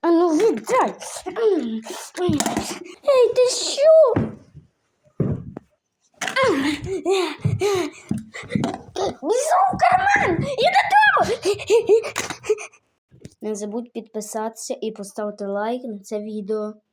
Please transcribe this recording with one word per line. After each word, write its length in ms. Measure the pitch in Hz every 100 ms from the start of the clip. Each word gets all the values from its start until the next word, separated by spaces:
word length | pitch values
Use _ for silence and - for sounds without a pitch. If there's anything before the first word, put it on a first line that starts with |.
А 100 | 330
ну 180 | 339 349
віддай! 640 | 311 440 262 - 494 294 - - - - 359 453 359 240 220 220 - - - 359 302 - - - - - - -
Ей, 260 | 539 480
ти 140 | 494 494
що? 640 | 508 - 587 587 640 587 427 - - _ - - _ _ _ _ _ - - - - _ _ _ _ _ _ - - 523 302 269 294 - 381 302 381 339 294 - - 392 392 311 - - - - - - - - - -
Пішов 720 | - 381 - 277 466 571 719 762
в 40 | -
карман! 640 | - 370 381 831 - 339 554 554
Я 140 | 539 740
додому! 640 | - 831 855 571 349 480 349 415 - 453 440 440 - - - - - 427 - _ _ _ _ _ - _
Не 140 | 214
забудь 380 | 214 208 214 240
підписатися 840 | - 220 214 214 226 220 226 - 254
і 100 | 220
поставити 540 | 220 196 - 208 208 202
лайк 380 | 202 214 247
на 140 | 254 202
це 200 | 196 214
відео. 560 | 214 214 202 214 214 214 _